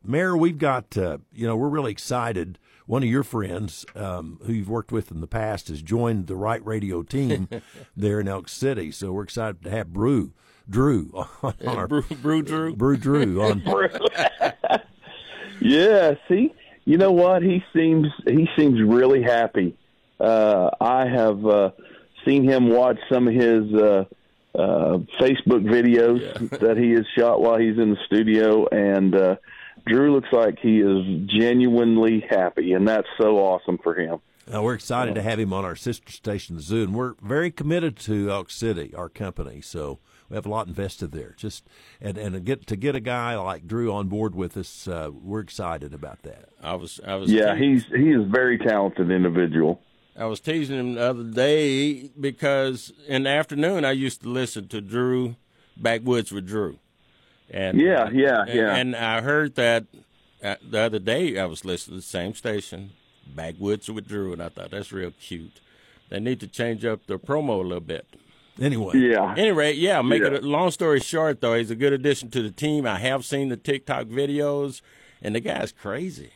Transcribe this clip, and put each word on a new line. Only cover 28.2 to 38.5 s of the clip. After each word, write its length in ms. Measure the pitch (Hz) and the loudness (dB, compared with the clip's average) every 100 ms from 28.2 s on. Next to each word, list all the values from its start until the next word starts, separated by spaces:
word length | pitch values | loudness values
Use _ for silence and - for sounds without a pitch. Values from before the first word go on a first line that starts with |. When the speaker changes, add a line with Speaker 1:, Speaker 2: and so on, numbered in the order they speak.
| 110 110 110 107 - | 4 4 6 4 4
Speaker 3:
and, 460 | 104 101 98 95 | 2 2 4 4
uh, 220 | 95 92 95 - - - - - | 4 4 2 -6 -20 -20 -12 0
Drew 280 | 117 147 | 4 4
looks 140 | 139 123 | 4 4
like 260 | 123 110 - | 2 4 2
he 200 | 120 110 | 2 4
is 480 | 101 98 95 87 98 | 4 2 0 -4 -2
genuinely 960 | 104 117 123 123 117 120 113 113 110 - | 2 4 4 4 4 4 4 4 2 0
happy, 420 | 104 90 82 85 | 0 0 0 0
and 160 | 92 101 | 2 4
that's 200 | 110 - - | 2 -2 2
so 160 | 110 104 | 4 6
awesome 380 | 98 90 - 90 | 4 2 -2 -4
for 180 | 85 | -2
him. 240 | 85 80 82 _ _ - | -2 -4 -6 _ _ -8
Speaker 1:
Uh, 80 | 113 | -4
we're 100 | 110 | -2
excited 400 | 120 - 123 123 | -4 -4 -4 -2
Speaker 3:
Yeah. 80 | 101 | -4
Speaker 1:
to 60 | 104 | -4
have 100 | 110 | -2
him 140 | 104 | -2
on 120 | 95 95 | -4 -6
our 100 | 82 | -8
sister 340 | - 117 _ | -8 -8 _
station, 440 | - - 101 - 85 | -12 -8 -8 -8 -14
the 60 | |
Zoo, 200 | 73 113 | -4 -4
and 100 | 104 | -2
we're 200 | 107 127 - | -4 -6 -10
very 300 | 101 139 170 | -6 -4 -4
committed 460 | - 151 170 165 113 | -6 -4 -2 -4 -6
to 300 | - 107 101 | -6 -2 -2
Elk 200 | 98 92 | -4 -8